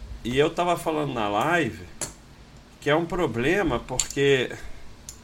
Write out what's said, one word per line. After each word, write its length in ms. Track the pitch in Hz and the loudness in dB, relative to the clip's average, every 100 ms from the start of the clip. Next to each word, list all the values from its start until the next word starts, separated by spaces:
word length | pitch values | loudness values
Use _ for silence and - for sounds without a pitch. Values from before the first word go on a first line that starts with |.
| - - | -12 -10
e 140 | - 131 | -2 2
eu 140 | 151 | 2
tava 260 | 165 175 170 | 2 2 0
falando 340 | 170 151 143 | 0 -2 -2
na 160 | 123 104 | -2 0
live 560 | 104 139 170 123 90 90 - - - - - - - - - | 2 2 2 0 -4 -12 -10 -12 -12 -20 -20 -20 -20 -20 -4
que 80 | 143 | 2
é 80 | 151 | 2
um 120 | 170 | 2
problema 720 | 185 156 113 131 196 170 117 | 0 0 0 2 2 2 0
porque 720 | - 123 - 139 139 135 - - - - - - - - | -2 -4 -2 2 4 4 2 -6 -10 -12 -14 -16 -18 -18